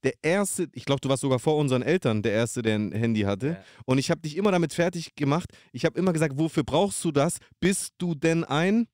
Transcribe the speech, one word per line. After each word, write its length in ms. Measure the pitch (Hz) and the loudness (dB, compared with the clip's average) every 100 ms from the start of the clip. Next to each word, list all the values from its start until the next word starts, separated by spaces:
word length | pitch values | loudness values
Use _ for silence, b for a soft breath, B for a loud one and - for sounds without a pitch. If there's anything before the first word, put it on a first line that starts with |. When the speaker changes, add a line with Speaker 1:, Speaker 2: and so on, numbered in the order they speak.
Speaker 1:
der 80 | 131 - | -4 -2
Erste, 460 | 151 185 196 - 175 | 0 0 0 -2 -6
ich 120 | - | -8
glaub, 160 | - 139 | -2 -2
du 80 | 135 | 0
warst 140 | 135 | 0
sogar 160 | 139 127 | 0 0
vor 180 | - 151 | 2 0
unseren 260 | 139 127 | 2 2
Eltern 400 | 123 180 139 107 | 2 0 2 0
der 100 | 110 | 0
Erste, 300 | 104 117 - | 0 0 0
der 140 | 110 107 | 0 0
ein 160 | 104 | 0
Handy 300 | 82 117 110 | 0 0 0
hatte. 240 | 98 98 131 | 0 0 -2
Speaker 2:
Ja. 160 | 175 B B - | -6 B B -2
Speaker 1:
Und 120 | 131 | 0
ich 120 | 131 | 0
hab 120 | 170 | -2
dich 140 | 156 147 | -4 -2
immer 160 | 208 | 0
damit 200 | 185 160 | 2 0
fertig 400 | - 170 175 160 - | 0 -2 -2 -12 -4
gemacht. 300 | 139 151 - B B | 0 0 -2 B B
Ich 120 | 123 | -2
hab 120 | 165 - | -2 0
immer 160 | 185 | 0
gesagt, 260 | 160 156 135 | 2 0 0
"Wofür 260 | 160 - | -2 0
brauchst 380 | - - 202 - | 0 2 0 0
du 60 | 175 | -2
das?", 260 | 143 151 - b _ | 2 0 -2 b _
bis 280 | 175 196 - _ | 0 0 -4 _
du 160 | 180 | -4
denn 300 | 151 160 165 | 0 0 0
ein 420 | 165 143 175 220 233 | 0 0 2 2 0